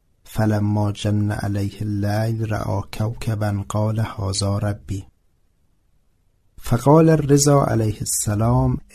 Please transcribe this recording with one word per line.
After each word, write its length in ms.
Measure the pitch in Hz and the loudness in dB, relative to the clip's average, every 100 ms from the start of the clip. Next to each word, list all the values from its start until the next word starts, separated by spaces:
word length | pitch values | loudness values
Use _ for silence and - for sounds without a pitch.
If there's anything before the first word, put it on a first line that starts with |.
| _ _ | _ _
فلما 680 | - - 110 104 104 104 104 | -10 -2 0 2 2 0 0
جن 400 | 101 104 104 104 | -2 -2 0 0
عليه 500 | 104 101 101 101 - | -2 -4 -4 -4 -6
الليل 680 | 107 101 101 104 110 113 110 | -6 -2 -2 -2 -2 -2 -4
رأى 300 | 107 - 101 - - | -4 -4 -4 -6 -4
كوكباً 680 | 110 117 - 110 107 101 101 | -4 -4 -4 -2 -2 -2 -4
قال، 300 | 104 107 110 | -2 -2 0
"هذا 500 | 107 - 95 95 101 101 | -4 -4 -4 -2 -2 -2
ربي." 460 | 104 104 - 98 - _ _ _ _ _ _ _ _ _ _ _ _ _ _ - | -2 -6 -8 -10 -10 _ _ _ _ _ _ _ _ _ _ _ _ _ _ -12
فقال 520 | - 120 135 156 160 | -4 0 4 6 6
الرضا 520 | 156 139 143 143 143 | 4 4 4 6 4
عليه 400 | - 113 110 101 | 4 2 0 -2
السلام: 760 | 120 - - 104 113 127 131 127 - | -4 -4 -2 0 2 2 2 0 -2